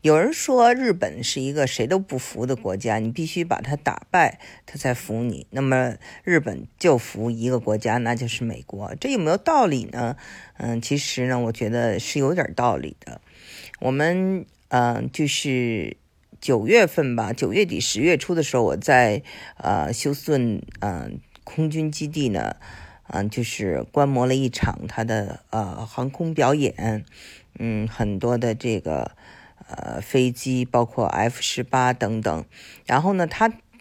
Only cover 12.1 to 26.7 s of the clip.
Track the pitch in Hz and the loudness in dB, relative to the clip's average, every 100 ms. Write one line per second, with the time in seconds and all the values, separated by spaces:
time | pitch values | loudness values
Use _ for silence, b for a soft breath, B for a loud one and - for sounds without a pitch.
12.1 | 151 135 180 143 - 120 80 73 - - | 0 0 0 -2 0 0 0 -4 -12 -18
13.1 | - _ B B B B B 127 135 156 | -18 _ B B B B B -2 2 2
14.1 | 180 185 190 - _ _ 127 120 113 123 | 2 0 -2 -6 _ _ 2 2 2 -4
15.1 | - 147 - 147 127 120 110 64 - _ | -2 0 0 0 0 0 -2 -6 -10 _
16.1 | _ _ - - 123 117 226 180 - 139 | _ _ -12 0 2 6 6 6 4 0
17.1 | 117 101 117 131 113 190 82 - 104 151 | 0 -2 -2 0 2 0 0 -2 2 2
18.1 | - - 170 147 127 107 73 - 127 120 | 2 2 -2 0 2 2 0 4 6 6
19.1 | 104 B B B - - 101 73 120 143 | 2 B B B -6 0 0 0 -2 -2
20.1 | 143 - 143 120 104 - - 101 87 55 | -4 0 0 2 -2 -6 -8 -6 -6 -8
21.1 | - - - - - 160 156 156 151 151 | -12 -16 -20 -10 -2 -2 0 -4 -4 -8
22.1 | 156 135 95 53 - B B B B _ | -2 -2 0 -4 -8 B B B B _
23.1 | - 104 110 117 - 98 76 58 - 143 | -4 -4 -4 -4 -2 -2 -2 -2 2 2
24.1 | 135 127 135 131 - - - - - 113 | 4 2 2 0 0 -2 -2 -8 -6 -2
25.1 | 110 101 - _ 113 98 - 110 - 127 | -2 -4 -10 _ -6 -4 -6 -10 -6 -6
26.1 | - 165 160 127 147 135 | -4 -4 2 4 4 0